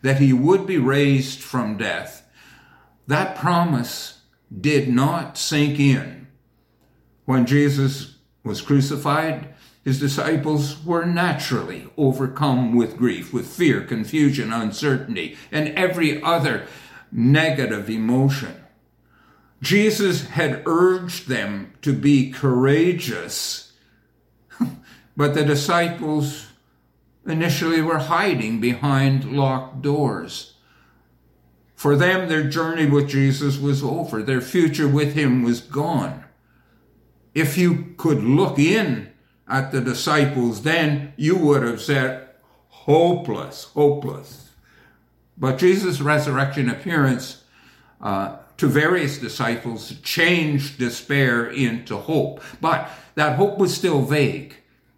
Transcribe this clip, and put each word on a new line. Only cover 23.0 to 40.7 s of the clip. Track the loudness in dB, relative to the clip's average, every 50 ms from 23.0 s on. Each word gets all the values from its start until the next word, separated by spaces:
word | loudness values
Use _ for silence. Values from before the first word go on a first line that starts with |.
| -4 -8 -8 -8 -8 -8 -8 -8 -8 -8 -8 -10 -12 -18 _ _ _ _ _ _ _ _ _ _ _ _ _ _ _ _ -6 -6
<laughs> | -6 -6 -6 -12 -20 -20 -20 -20 _ _ -4
but | -2 0 0 2
the | 2 2
disciples | 2 2 2 2 0 0 2 2 0 -2 -4 -4 -2 0 0 0 -2 -4 -8 -16 -20 -20 _ _ _ _ _ _ _ _ _ _ _ _ _ -8
initially | -4 -2 0 0 0 0 0 0 0 2 2 2
were | 0 0 -2
hiding | -2 0 0 0 2 0 0 -2 -2 -4 -4 0
behind | 0 0 0 0 0 0 2 2 4 2 2 2 0 -2 -2
locked | 0 0 0 0 -2 -6 -8 -12 -6 -2
doors. | -2 0 0 0 0 -2 -4 -8 -10 -12 -14 -16 -16 _ _ _ _ _ _ _ _ _ _ _ _ _ _ _ _ _ _ _ _ _ _ _ _ _
For | -4 0 2 4
them, | 4 4 4 2 2 0 0
their | 0 0 0 0
journey | -2 -2 -2 -2 -2 0 2
with | 4 4 2 2 2
Jesus | 0 2 2 2 2 0 0 -2 -2 -2
was | -2 -2 -2 0 -2
over. | -4 -4 -4 -6 -6 -6 -6 -2
Their | -2 -2 -2
future | -2 -2 0 2 2 2 2 2 2 2
with | 4 2 2 0 0
him | 0 2 2 2 2 2
was | 0 0 -2
gone. | -4 -8 -6 -4 -2 -2 -2 -2 -2 -4 -8 -12 -16 -20 _ _ _ _ _ _ _ _ _ _ _ _ _ _ _ _ _ _ _ _ -4
If | -2 -2 0 2
you | 2 4 4 2 2 -2 -8 -10
could | -2 0 2 2 2 2
look | 4 4 4 4 2 2 2
in | 2 4 4 2 2 0 -2 -4 -6 -14 -20 _ _ _ _ _ _
at | -4 -4 -2 -2 -2 -4
the | -4
disciples | -2 -2 -4 -4 -2 0 2 2 2 2 2 0 0 -2 -2 -2 -2
then, | -2